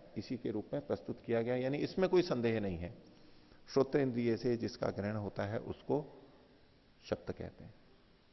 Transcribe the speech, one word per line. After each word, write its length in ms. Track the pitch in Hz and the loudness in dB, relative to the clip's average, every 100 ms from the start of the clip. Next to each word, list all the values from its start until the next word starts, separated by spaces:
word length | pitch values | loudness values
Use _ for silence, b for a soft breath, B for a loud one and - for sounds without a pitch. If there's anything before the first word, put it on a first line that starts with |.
| - 110 | -10 -10
इसी 200 | - 123 | -6 -6
के 140 | 123 | -2
रूप 160 | 107 - | -4 -4
में 140 | - - | -6 -2
प्रस्तुत 340 | 101 - 117 - | -4 -4 -8 -2
किया 160 | 117 | 0
गया, 140 | 113 127 | 2 0
यानी 220 | 131 147 | 0 0
इसमें 300 | 147 - 180 | -2 2 4
कोई 140 | 180 | 4
संदेह 380 | 175 127 117 110 | 4 2 2 2
नहीं 180 | 98 85 | 0 -2
है। 160 | 87 - - B B B B B - | -6 -10 -18 B B B B B 0
श्रोतेंद्रिय 600 | 135 131 147 131 117 117 113 | 2 4 4 4 2 2 2
से 200 | 123 120 | 2 2
जिसका 300 | 107 - 113 | 0 -2 -2
ग्रहण 300 | 98 101 107 | 0 -2 -2
होता 260 | 101 - | -4 -2
है 160 | 101 113 | -2 -2
उसको 640 | - - - 139 151 - - - - - - - - - - | -6 -8 0 0 -2 -12 -20 -20 -20 -20 -20 -20 -20 -20 -6
शब्द 220 | 90 - | -6 -4
कहते 320 | - 87 - | -8 -10 -12
हैं। 100 | - - - - - - - | -18 -20 -20 -20 -20 -20 -20